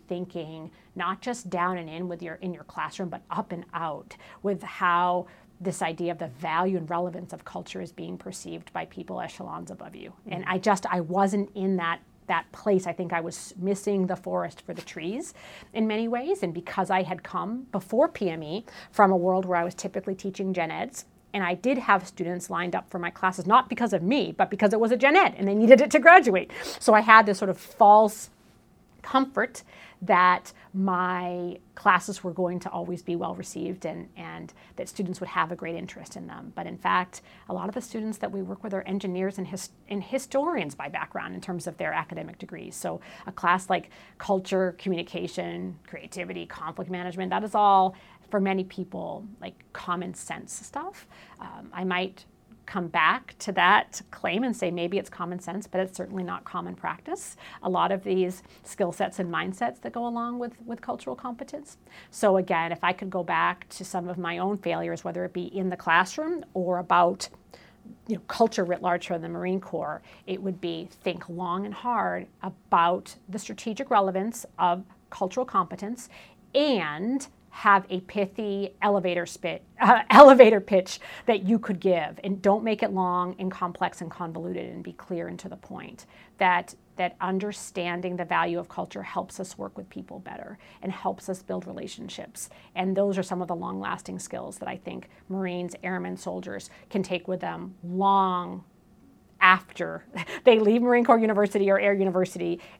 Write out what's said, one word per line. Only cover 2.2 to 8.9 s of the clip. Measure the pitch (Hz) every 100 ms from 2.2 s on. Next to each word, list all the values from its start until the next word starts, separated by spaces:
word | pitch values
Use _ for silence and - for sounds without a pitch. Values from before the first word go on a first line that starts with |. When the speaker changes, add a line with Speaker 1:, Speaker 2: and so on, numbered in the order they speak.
Speaker 1:
your, | 170 165
in | 185
your | 165
classroom, | 156 - 156 - 180
but | - -
up | 170 -
and | 170 180
out | 165 165 143 - - - -
with | 190 190
how | 196 - 185 175 180 180 180 - _ -
this | 185 -
idea | 160 160 170
of | 165
the | 160
value | 127 170 160 185 185
and | 160
relevance | 175 180 175 180
of | 160
culture | - 180 180 185
is | 175
being | - 170 180
perceived | 190 185 180 165 165
by | 170
people | 165